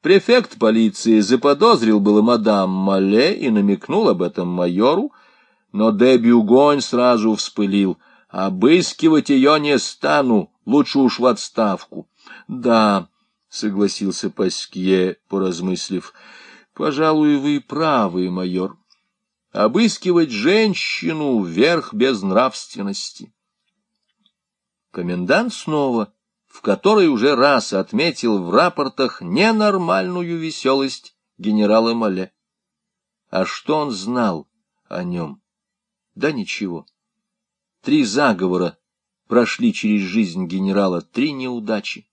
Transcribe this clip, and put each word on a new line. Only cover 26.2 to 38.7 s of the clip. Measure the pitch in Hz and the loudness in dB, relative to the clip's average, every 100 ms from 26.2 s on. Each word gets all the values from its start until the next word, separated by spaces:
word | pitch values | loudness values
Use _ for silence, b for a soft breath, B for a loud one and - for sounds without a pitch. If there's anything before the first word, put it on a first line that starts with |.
| _ _ _ | _ _ _
в | - | -8
который | - 98 190 214 170 | -4 0 2 4 4
уже | 123 131 131 | 4 2 4
раз | 139 131 - | 4 2 0
отметил | 98 92 107 165 - 120 104 | -4 -4 -2 -2 -2 -2 -2
в | 87 | 0
рапортах | 104 175 - 135 - 127 - | 2 2 -2 -6 -4 -6 -4
ненормальную | 87 147 214 220 214 196 170 190 185 180 175 165 | -4 0 2 2 0 0 -2 -2 -2 -6 -6 -6
веселость | 160 151 127 135 135 - - _ _ _ | -8 -4 -2 -2 -2 -8 -20 _ _ _
генерала | 101 107 104 110 113 | -4 0 2 2 0
Мале. | 117 110 92 95 _ _ _ _ _ _ _ _ _ _ | -2 -4 -4 -10 _ _ _ _ _ _ _ _ _ _
А | 95 95 | -6 -4
что | - - 151 | -8 -4 -4
он | 147 | -4
знал | 104 98 123 110 82 - _ _ _ _ | -6 -6 -2 -2 -4 -10 _ _ _ _
о | 90 | -10
нем? | 90 87 78 71 _ _ _ _ _ _ _ - | -8 -8 -8 -12 _ _ _ _ _ _ _ -6
Да | 139 | -4
ничего. | 139 98 - 98 82 - _ _ _ _ _ _ _ _ _ | -4 -8 -8 -8 -10 -14 _ _ _ _ _ _ _ _ _
Три | - 151 143 | 0 0 2
заговора | 110 139 95 92 90 87 | 0 0 0 -2 -2 -2